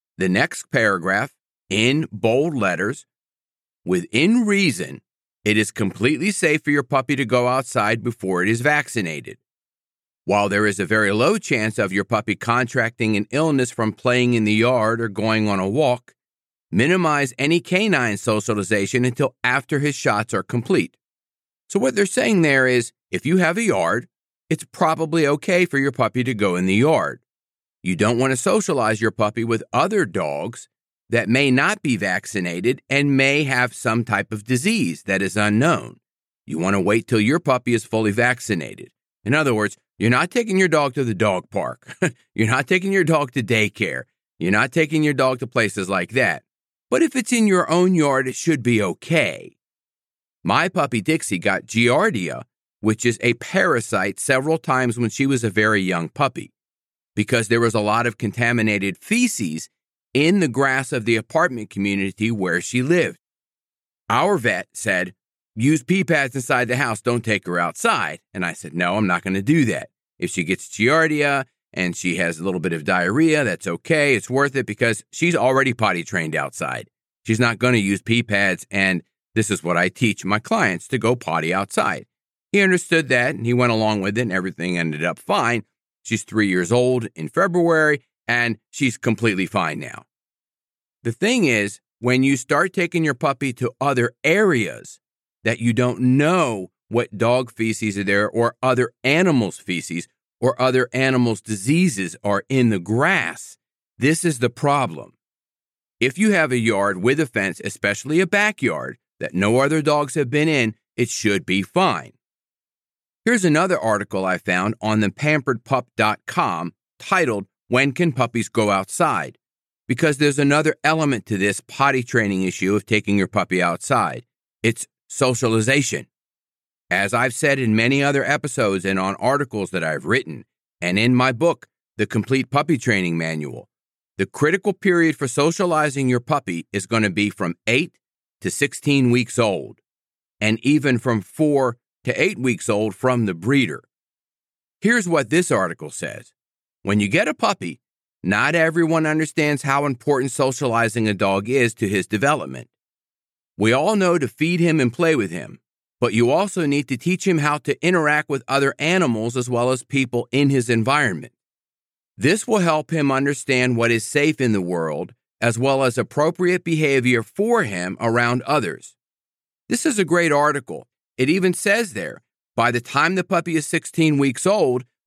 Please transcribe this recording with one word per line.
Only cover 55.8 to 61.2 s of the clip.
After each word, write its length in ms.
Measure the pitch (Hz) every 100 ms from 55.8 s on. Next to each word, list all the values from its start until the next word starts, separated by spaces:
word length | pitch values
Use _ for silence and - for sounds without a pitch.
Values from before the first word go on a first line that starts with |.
young 280 | 92 87 82
puppy, 420 | - 135 - - _ _ _ _ _ _ -
because 320 | 107 117 104
there 120 | 117
was 140 | 117
a 60 | 110
lot 260 | 104 110 120
of 120 | -
contaminated 800 | 107 101 117 120 110 101 98 87
feces 720 | - 226 240 - 90 80 - _ _ _ _
in 240 | 131 156 202
the 80 | 156
grass 460 | 120 139 131 131
of 140 | 131 107
the 100 |
apartment 540 | 110